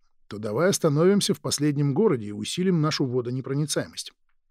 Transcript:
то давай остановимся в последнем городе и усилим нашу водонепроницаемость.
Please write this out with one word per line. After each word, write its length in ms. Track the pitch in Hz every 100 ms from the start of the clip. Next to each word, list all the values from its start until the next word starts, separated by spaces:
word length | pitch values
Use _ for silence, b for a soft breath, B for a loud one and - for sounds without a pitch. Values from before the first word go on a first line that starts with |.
| _ _ -
то 100 | 104
давай 320 | 107 110 180
остановимся 640 | - 165 143 180 202 -
в 60 | 165
последнем 540 | 135 - 147 143 143
городе 320 | 135 220 131 104
и 60 |
усилим 480 | 104 - - 185 175
нашу 260 | 151 - 139
водонепроницаемость. 1040 | 123 117 127 127 139 151 - 95 - - - _ _ _